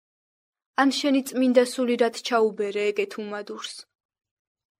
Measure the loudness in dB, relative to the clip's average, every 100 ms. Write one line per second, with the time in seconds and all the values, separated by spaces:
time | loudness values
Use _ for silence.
0 | _ _ _ _ _ _ _ 0 2 2
1 | 2 0 0 0 4 4 4 2 0 2
2 | 0 -2 -2 2 2 0 -6 -2 -2 -2
3 | -4 -6 -10 -10 -12 -14 -14 -16 -20 _
4 | _ _ _ _ _ _ _